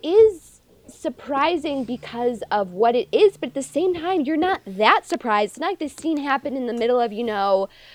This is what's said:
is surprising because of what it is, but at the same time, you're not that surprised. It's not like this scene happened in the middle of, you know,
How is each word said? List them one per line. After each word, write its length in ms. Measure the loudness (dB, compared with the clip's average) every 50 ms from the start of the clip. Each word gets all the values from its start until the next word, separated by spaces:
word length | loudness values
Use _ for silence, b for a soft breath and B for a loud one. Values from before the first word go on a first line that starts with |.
is 600 | -2 4 6 8 8 6 6 0 -12 -20 -20 _ _ _ _ _ _
surprising 960 | -20 -14 -8 -8 -8 -8 -8 -6 -4 -2 0 2 2 0 0 -2 -4 -4 -4 -4
because 580 | -6 -8 -10 -10 -10 -6 -4 -2 -2 -2 -4 -4 -2
of 220 | -2 -2 -2 -2
what 220 | -2 0 2 2 2
it 140 | 0 0 0
is, 260 | 2 4 4 4 4
but 120 | 0 -8 -8
at 60 | -6
the 80 | -6
same 320 | -6 -4 -2 0 0 0 0
time, 260 | -2 -2 -2 0 0
you're 160 | 0 0 0
not 240 | 0 0 0 -2 -4 -6
that 380 | -8 -2 2 4 4 4 4 2
surprised. 460 | -2 -6 -4 -2 0 0 0 0 -2
It's 60 | -4 -6
not 120 | -6 -6
like 80 | -6 -6
this 160 | -8 -10 -8
scene 220 | -6 -4 -4 -4 -2
happened 380 | -2 -2 -4 -4 -4 -6 -6
in 100 | -6 -4
the 60 | -4
middle 280 | -4 -2 0 0 2 0
of, 120 | 0 -2
you 120 | -2 -4 -4
know, 440 | -4 -2 0 0 2 2 2 0 -2 b b b b